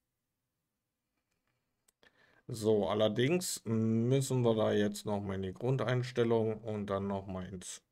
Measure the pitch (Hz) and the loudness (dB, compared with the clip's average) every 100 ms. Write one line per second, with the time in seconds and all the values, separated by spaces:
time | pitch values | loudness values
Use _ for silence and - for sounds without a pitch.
0 | _ _ _ _ _ _ _ _ _ _ | _ _ _ _ _ _ _ _ _ _
1 | _ _ _ _ _ _ _ _ _ _ | _ _ _ _ _ _ _ _ _ _
2 | - _ _ _ - 117 107 107 87 104 | -20 _ _ _ -14 -2 4 4 4 2
3 | 110 107 131 180 180 - - 113 113 113 | 2 4 2 2 -2 -6 -4 0 2 2
4 | 117 135 131 131 120 110 107 107 104 104 | 2 2 2 2 2 2 2 2 2 -2
5 | 107 104 101 98 95 90 117 135 110 127 | -4 -4 -4 -4 -6 -4 -2 0 0 -2
6 | 123 - 117 117 110 107 113 107 101 98 | -2 0 2 2 2 -2 -6 -6 -2 -2
7 | 98 98 98 92 92 95 - - _ | -2 -4 -6 -8 -8 -12 -12 -16 _